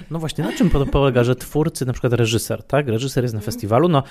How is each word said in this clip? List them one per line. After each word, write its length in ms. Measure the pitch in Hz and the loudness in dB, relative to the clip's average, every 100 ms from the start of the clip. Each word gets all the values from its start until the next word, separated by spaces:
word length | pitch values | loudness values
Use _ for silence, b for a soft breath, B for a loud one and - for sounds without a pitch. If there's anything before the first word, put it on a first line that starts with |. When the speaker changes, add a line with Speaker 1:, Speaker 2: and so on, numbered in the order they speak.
| B | B
Speaker 1:
No 80 | 160 | -8
właśnie, 260 | 156 - | -6 -4
na 80 | 226 | -4
czym 180 | 339 190 | 0 2
po-, 160 | 147 135 | 4 2
polega, 380 | 143 139 120 | 2 4 4
że 120 | 120 123 | 2 0
twórcy, 500 | - 147 156 - 127 | -2 -2 -2 -2 -4
na 60 | |
przykład 200 | 127 131 | -2 0
reżyser, 500 | 120 110 113 - 107 | 2 2 0 -2 -8
tak? 260 | - 139 143 | -2 -2 0
Reżyser 360 | 113 135 131 | -2 -2 -2
jest 100 | 120 | -2
na 40 | 107 | -4
Speaker 2:
Mhm. 140 | 107 | -6
Speaker 1:
festiwalu, 360 | 247 101 117 175 | -6 0 2 4
no 140 | 147 - | 2 0